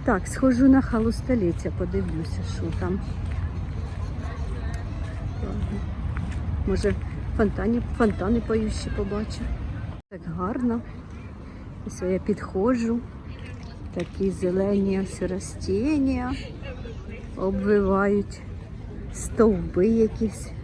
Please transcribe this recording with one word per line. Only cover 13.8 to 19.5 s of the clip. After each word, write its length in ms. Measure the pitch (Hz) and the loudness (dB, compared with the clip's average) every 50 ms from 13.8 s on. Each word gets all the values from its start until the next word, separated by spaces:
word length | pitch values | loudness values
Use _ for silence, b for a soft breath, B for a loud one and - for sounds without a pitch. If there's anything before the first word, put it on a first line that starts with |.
| - - - | -12 -8 -6
Такі 380 | - 175 - - - 190 196 | -6 -6 -6 -4 0 0 0
зелені 680 | 180 165 190 180 180 190 196 202 208 202 196 196 190 190 | 0 2 0 2 2 2 2 4 4 4 4 4 2 2
ось 200 | 196 190 - - | 0 -2 -4 -4
ростіння. 1120 | 190 180 180 190 - - - - - - 185 196 226 285 311 294 269 262 262 247 247 - - - - - - - - - - - - - - - - - - - - - - - | -2 -2 -2 -4 -6 -6 -8 -6 -2 0 0 2 2 2 4 4 4 2 2 0 0 -2 -4 -4 -6 -8 -10 -10 -10 -10 -8 -8 -8 -8 -8 -10 -10 -10 -10 -10 -10 -10 -6 -2
Обвивають 1040 | 185 190 196 196 196 202 214 208 202 190 196 190 196 202 202 202 202 - - - - - - - - - - - - - - - - - - | 0 0 0 2 4 6 6 6 6 6 4 4 6 4 4 2 2 -2 -6 -12 -10 -10 -10 -10 -10 -10 -12 -12 -12 -10 -10 -10 -10 -10 -8
стовби 760 | - - - - - 226 220 | -6 -6 -6 4 6 6 6